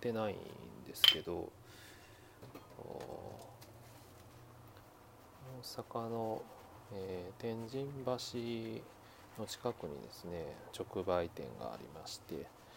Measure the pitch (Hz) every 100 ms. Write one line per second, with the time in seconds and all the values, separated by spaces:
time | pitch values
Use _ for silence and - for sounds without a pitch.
0 | 120 113 107 90 - - - - - -
1 | - 78 - 85 87 - - - - -
2 | - - - - - - - - - -
3 | - - - - - - - - - -
4 | - - - - - - - - - -
5 | - - - - 131 131 - - - 117
6 | 117 113 110 110 - - - - - 101
7 | 95 92 90 - 117 113 113 131 139 139
8 | 127 123 - 123 117 113 113 113 - -
9 | - - - - 104 - 123 117 85 71
10 | 52 - 87 87 73 73 - - 92 98
11 | 92 87 85 - 67 58 60 - 62 80
12 | - - - 78 - - -